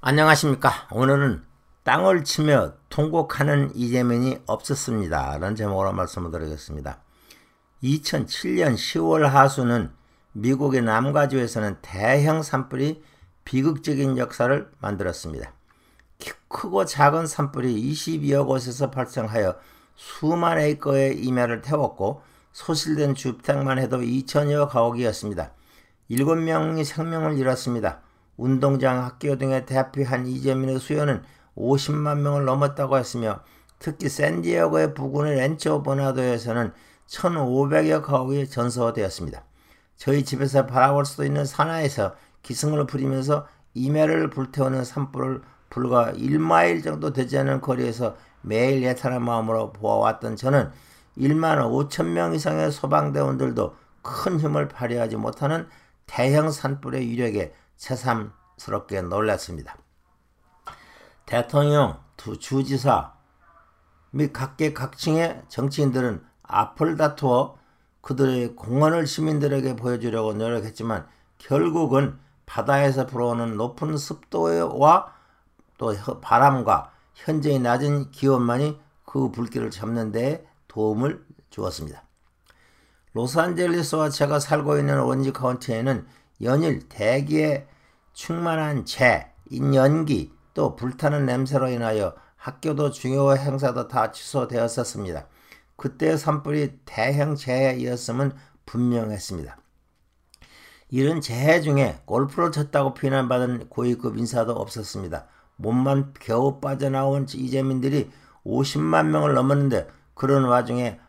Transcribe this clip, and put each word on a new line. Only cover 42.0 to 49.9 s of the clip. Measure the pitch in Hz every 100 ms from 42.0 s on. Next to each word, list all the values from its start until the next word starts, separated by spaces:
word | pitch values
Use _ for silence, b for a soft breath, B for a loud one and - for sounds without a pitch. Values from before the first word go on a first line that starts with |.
| 98 B B B
기승을 | - 120 147 151 135
부리면서 | 139 135 135 131 147 143 B B
임야를 | - 127 151 156 160 160
불태우는 | 135 131 - 131 131
산불을 | 123 - 139 135 131 131 b b _
불과 | - 127 127 117
일 | - 123 147
마일 | 160 165 175 170
정도 | 160 151 151
되지 | 131 127 139
않은 | 135 135
거리에서 | 131 123 123 113 120 - B B
매일 | - 110 127 135 127
애타는 | 123 139 127
마음으로 | 120 117 110 113 110
보아왔던 | 104 107